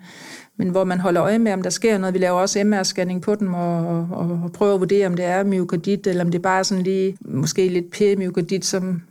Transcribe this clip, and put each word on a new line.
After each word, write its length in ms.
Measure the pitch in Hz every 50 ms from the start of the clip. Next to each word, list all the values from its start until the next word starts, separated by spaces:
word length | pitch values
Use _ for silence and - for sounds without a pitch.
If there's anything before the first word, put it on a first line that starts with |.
| - - - - - - - - - - _ -
men 120 | 202 180
hvor 140 | 175 190 190
man 160 | 185 180 180
holder 240 | 180 190 175 175 156
øje 160 | 185 214 233
med, 140 | 226 214 190
om 80 | 185
der 80 | 175 180
sker 280 | 175 - - 226 214 190
noget. 160 | 190 185 185
Vi 60 | 190
laver 200 | 180 180 180 180
også 240 | 190 180 - 202 202
M 100 | 214 208
R-scanning 480 | 196 190 - - 190 180 180 180 180
på 140 | 170 214 202
dem, 180 | 208 208 185 175
og, 240 | 175 175 175 170 170 165 170 170 165 170 175
og, 280 | 175 - 175 170 175 170 175
og 80 | 170 175
prøver 200 | - 208 202 202
at 60 | 185
vurdere, 280 | 180 165 196 202 202 185
om 60 | 175
det 120 | 170 180
er 180 | 175 180 190 202
myokardit, 640 | 202 190 185 175 180 185 170 175 190 202 202 208 202
eller 160 | 175 175 175
om 80 | 170
det 100 | 175 175
bare 180 | 185 185 185 190
er 40 | 190
sådan 200 | - 202 185 180
lige, 340 | 190 190 190 190 196 190 -
måske 460 | - - - - 156 156 - - 190 185
lidt 240 | 175 175 175 175
perimyokardit, 760 | - - 208 202 202 202 190 180 185 196 180 - 196 180 -
som 360 | - - 190 185 185 180 170 - -